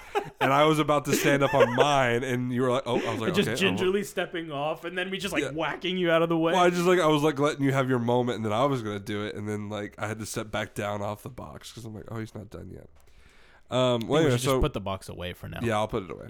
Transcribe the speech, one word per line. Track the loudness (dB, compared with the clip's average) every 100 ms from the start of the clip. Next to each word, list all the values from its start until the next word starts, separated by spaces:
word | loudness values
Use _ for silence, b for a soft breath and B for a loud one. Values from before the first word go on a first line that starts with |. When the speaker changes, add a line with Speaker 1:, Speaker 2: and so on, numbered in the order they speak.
| -4 -6
Speaker 1:
<laughs> | -6 -2
Speaker 2:
and | 2
I | 4 6
was | 4
about | 2 0 2
to |
stand | 2 4 4
up | 4
on | 4 4 4
mine, | 4 4 4 2 0
and | -2 -2
you | 0
were | 2
like, | 2 0
"Oh," | -2
I | -2
was | -2
like, | 0
Speaker 1:
And | 0
just | 0
Speaker 2:
"Okay, |
oh." | 0
Speaker 1:
gingerly | 0 2 0 0
stepping | -2 -6 -6 -6 -8
off, | -4 -4 -4
and | -6 -6
then | -6
me | -4
just, | -4
like, | -2
Speaker 2:
Yeah. | -2
Speaker 1:
whacking | -2 -4 -4 -4 0
you | 2
out | 4
of | 4
the | 2
way. | 2
Speaker 2:
Well, | 4
I | 4
just, | 4
like, | 4 4
I | 6
was, | 4
like, | 2 2
letting | 0 2
you | 2
have | 2 2
your | 2
moment, | 4 2 2 0
and | 0
then |
I | 2 2
was | 0
gonna | -2 -6
do | -4 -4 -4
it, | -6
and | -6
then, | -6 -6
like, | -8 -8 -8
I | -8
had | -6
to | -8
step | -8 -6
back | -6 -6 -4
down | -4 -4
off | -4 -8
the | -10
box | -14 -14 -16 -16
'cause | -16 -14
I'm | -14
like, | -12
"Oh, | -10
he's | -10 -12
not | -14
done | -14 -14
yet." | -16 -20 -20 b b b b b b -6
Um, | 0
Speaker 1:
I | 2 0
think | 0
Speaker 2:
well, | 2
Speaker 1:
we | 4
Speaker 2:
anyway, |
Speaker 1:
should | 2
just | 2
Speaker 2:
so | 2
Speaker 1:
put | 0
the | -2
box | -6 -6 -8
away | -10 -10
for | -10 -12
now. | -6
Speaker 2:
Yeah, | -2 0
I'll | 0
put | -2
it | -6
away. | -10 -12